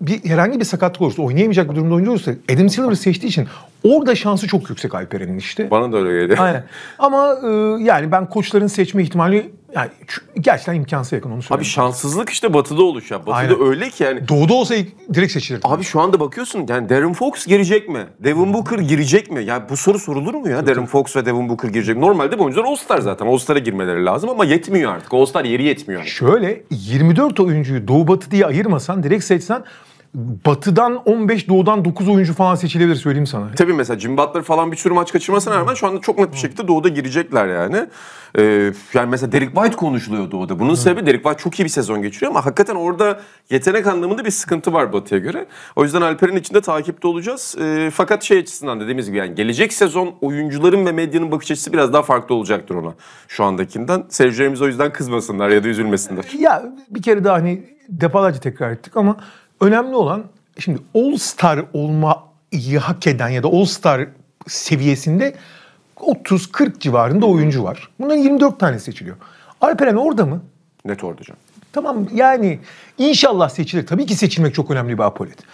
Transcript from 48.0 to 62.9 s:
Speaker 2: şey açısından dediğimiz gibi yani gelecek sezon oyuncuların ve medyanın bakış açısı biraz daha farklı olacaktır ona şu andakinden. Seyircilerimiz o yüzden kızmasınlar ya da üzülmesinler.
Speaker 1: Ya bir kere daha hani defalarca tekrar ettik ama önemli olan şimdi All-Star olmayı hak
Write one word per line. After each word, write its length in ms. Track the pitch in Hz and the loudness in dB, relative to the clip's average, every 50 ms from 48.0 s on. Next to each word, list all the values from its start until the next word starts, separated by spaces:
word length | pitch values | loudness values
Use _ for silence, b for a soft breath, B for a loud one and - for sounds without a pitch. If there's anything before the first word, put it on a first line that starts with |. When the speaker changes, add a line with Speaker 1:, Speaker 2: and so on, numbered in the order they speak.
| 185 - 214 208 - | 0 0 0 -2 4
Speaker 2:
şey 140 | - 202 | 4 4
açısından 420 | 185 - - - - 147 139 120 110 | 4 2 -2 -12 -10 -8 -8 -8 -6
dediğimiz 280 | 107 113 127 131 113 | -6 -6 -6 -6 -6
gibi 100 | 101 98 | -4 -4
yani 180 | 101 95 92 85 | -4 -4 -4 -4
gelecek 380 | 90 107 113 117 131 180 208 - | -4 -2 -2 0 0 0 -2 2
sezon 420 | - 202 170 143 180 185 180 180 - | 0 0 0 2 -2 -4 -4 -4 -6
oyuncuların 640 | 143 139 143 147 151 147 139 147 156 180 180 196 185 | -4 -4 -4 -4 -4 -4 -2 2 4 4 4 4 2
ve 60 | 175 | 0
medyanın 400 | 165 165 165 151 147 165 165 160 | 0 -2 -2 -2 -2 -2 -2 -2
bakış 200 | 151 147 - - | -4 -6 -4 -6
açısı 220 | 151 143 - 147 - | -6 -6 -4 -2 0
biraz 200 | 160 139 123 131 | 0 2 4 2
daha 80 | 151 | 2
farklı 340 | 147 - 131 123 - - 127 | 2 2 0 0 0 -2 -4
olacaktır 400 | 113 104 90 107 92 - - 90 | -2 0 -2 -2 -4 -2 -8 -8
ona 180 | 87 80 82 82 B B B B B B | -8 -8 -10 -12 B B B B B B
şu 160 | B - - 104 | B -4 0 0
andakinden. 600 | 98 95 92 95 - - 104 120 139 180 190 - - | 0 0 -2 -4 -6 -6 -8 -2 -2 -2 -2 -4 -6
Seyircilerimiz 520 | - - 135 127 113 117 139 139 139 123 | 2 4 4 4 4 2 0 0 0 0
o 60 | 143 | -2
yüzden 260 | 139 123 120 143 147 147 | -2 0 -2 -2 -4 -2
kızmasınlar 560 | - 147 123 120 117 117 113 104 98 101 104 | -6 -6 -4 -4 -4 -4 -4 -4 -2 2 4
ya 140 | 104 104 101 | 4 4 4
da 40 | |
üzülmesinler. 580 | 117 110 104 113 107 101 95 - - 95 90 - - 277 302 | 0 -2 -2 0 0 0 -2 -2 -6 -8 -10 -10 -10 -4 2
Speaker 1:
Ya 240 | 311 320 247 - 247 247 262 - - _ | 2 4 4 2 -2 -10 -16 -20 -20 _
bir 120 | 208 240 | -12 -4
kere 220 | 175 233 214 202 185 | 0 2 2 2 4
daha 120 | 202 185 | 2 2
hani 280 | 170 165 175 180 190 - - 285 _ _ - | 2 0 -2 -4 -6 -10 -18 _ _ _ -14
defalarca 500 | 185 160 170 165 185 196 196 185 147 131 | -4 -2 -2 0 2 2 2 2 0 -2
tekrar 320 | - 139 120 - 127 117 | -6 -8 -6 -4 -6 -6
ettik 260 | 113 - - - - | -6 -8 -12 -6 -2
ama 200 | 220 202 202 214 208 B B B B B B B _ | 2 2 2 0 -2 B B B B B B B _
önemli 340 | 196 202 214 233 254 262 262 | 2 4 4 2 0 0 -2
olan 280 | 247 185 139 180 214 220 - _ _ _ _ _ - | 0 0 0 -2 -4 -8 -14 _ _ _ _ _ -8
şimdi 200 | - 185 147 127 - _ - | -6 -6 -6 -6 -8 _ 0
All-Star 640 | 220 254 277 294 - - - - - - 170 151 139 143 - - | 0 2 2 0 -2 -4 -8 -2 2 2 2 2 0 -4 -6 -6
olmayı 1080 | 147 147 151 156 156 156 151 151 - - _ _ _ _ _ - 147 120 131 143 147 | -4 -2 -2 0 0 2 2 0 0 -2 _ _ _ _ _ -8 -6 -4 0 0 0
hak 280 | - 170 | 0 -2